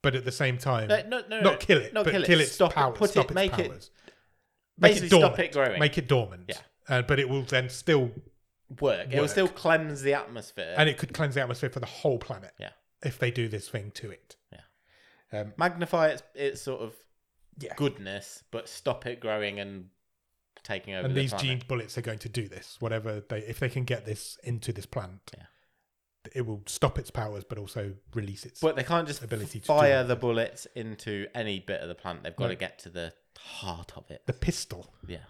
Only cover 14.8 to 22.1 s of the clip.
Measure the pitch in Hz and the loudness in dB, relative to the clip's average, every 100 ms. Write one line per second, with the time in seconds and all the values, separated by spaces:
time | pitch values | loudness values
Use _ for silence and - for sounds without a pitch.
14.8 | _ _ _ _ _ 107 104 101 175 170 | _ _ _ _ _ -10 -10 -2 -2 0
15.8 | 170 175 156 127 - - 139 135 - 131 | 0 4 4 2 -10 -4 -4 -4 -8 -8
16.8 | 113 - _ _ _ _ _ - 139 - | -8 -12 _ _ _ _ _ -16 -14 -2
17.8 | 143 - 98 98 - - _ 113 - - | -2 -2 -10 -10 -10 -20 _ -12 -12 -6
18.8 | - 123 120 120 110 107 104 101 101 98 | -4 -4 -6 -8 -4 -2 -2 -4 -8 -10
19.8 | 92 _ _ _ _ _ _ _ - 98 | -16 _ _ _ _ _ _ _ -8 -8
20.8 | 95 95 127 131 135 101 135 127 - 123 | -6 -6 -2 0 -2 -2 -2 -4 -4 -6
21.8 | 110 - 117 | -6 -8 -8